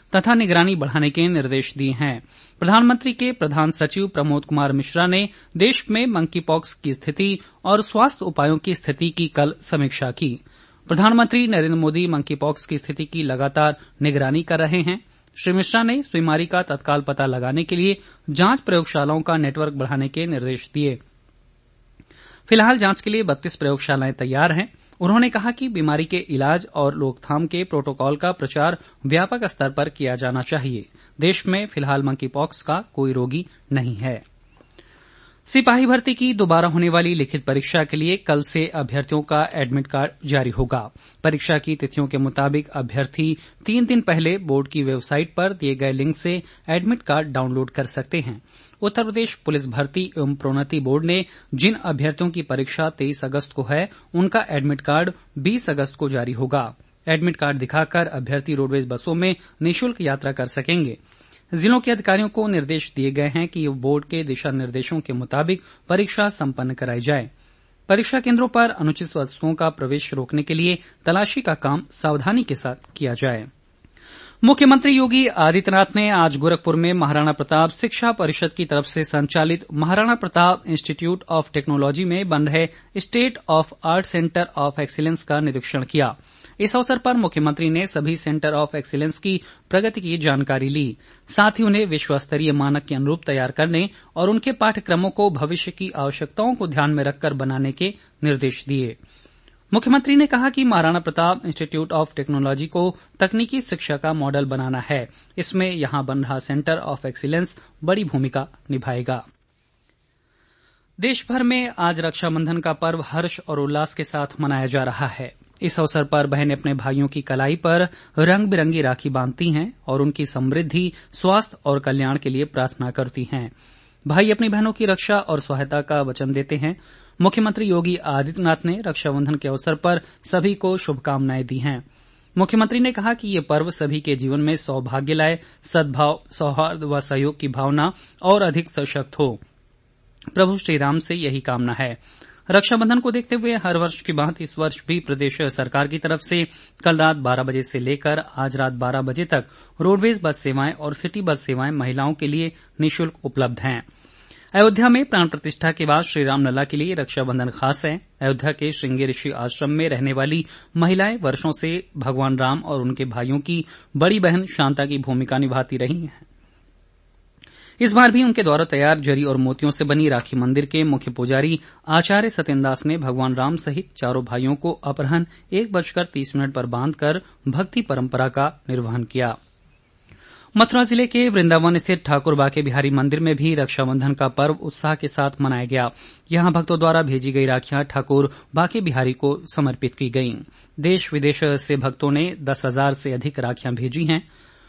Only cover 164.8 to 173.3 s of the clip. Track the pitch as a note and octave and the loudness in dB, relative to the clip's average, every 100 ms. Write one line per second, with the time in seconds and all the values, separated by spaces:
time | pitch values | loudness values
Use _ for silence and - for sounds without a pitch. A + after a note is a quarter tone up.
164.8 | C#3 C#3+ C3+ B2+ B2+ C3+ C#3 C3 B2+ B2+ | -2 -2 -2 -2 0 0 0 0 -2 -4
165.8 | B2+ E3+ D#3 - - _ _ _ _ _ | -2 -4 -6 -14 -20 _ _ _ _ _
166.8 | _ _ _ _ _ _ - - - _ | _ _ _ _ _ _ -20 -20 -20 _
167.8 | A#3+ G#3+ B3 A#3+ B3+ A3+ E3+ D3 E3 C#3 | 4 8 8 8 4 4 4 4 2 4
168.8 | D3 D#3+ C#3 C#3 C#3+ C3 C3 B2+ D3 - | 4 4 2 0 2 2 2 2 -2 0
169.8 | D3 D3 D#3 B2 - B2+ B2 C3+ C#3+ D#3 | 0 4 4 2 0 -2 2 2 0 0
170.8 | D#3 C3+ - B2 B2 C3+ D#3 D#3+ - - | 2 0 -2 -6 0 2 2 -2 -6 -16
171.8 | - D#3+ F3 G3+ A3+ G3 D3 C3+ C3+ C3 | 0 2 4 2 0 -4 -2 0 0 -2
172.8 | D3+ E3 C3 B2+ C3 | -2 -2 -2 -2 -2